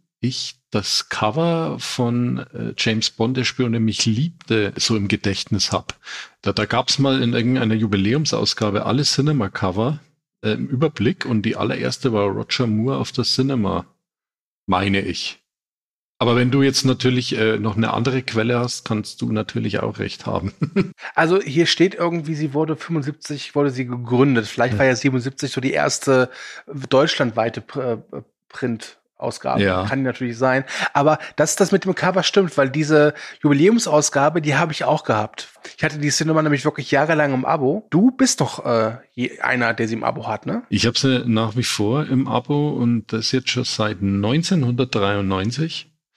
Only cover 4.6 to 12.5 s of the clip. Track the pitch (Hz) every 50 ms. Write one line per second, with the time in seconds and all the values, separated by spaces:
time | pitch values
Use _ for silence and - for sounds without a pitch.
4.6 | 104 98 - - - - 113 107 98 98 104 98 - 104 95 - - - 110 95
5.6 | - - - - - - - - _ - - - - - _ _ - 98 98 -
6.6 | 107 - - 123 127 - - - 135 139 131 135 123 117 120 120 113 123 131 131
7.6 | 120 110 110 110 117 104 101 98 95 104 123 151 156 - - - - - - -
8.6 | 113 104 98 107 - - 110 135 147 - - - 139 151 156 135 104 98 - -
9.6 | - 92 90 101 113 135 156 147 - _ _ _ _ _ _ _ - 110 - 123
10.6 | 123 - - 123 160 156 - - 202 - - - - - 120 107 95 110 - 95
11.6 | 98 117 135 - - 123 123 - - 127 110 104 101 101 98 104 117 -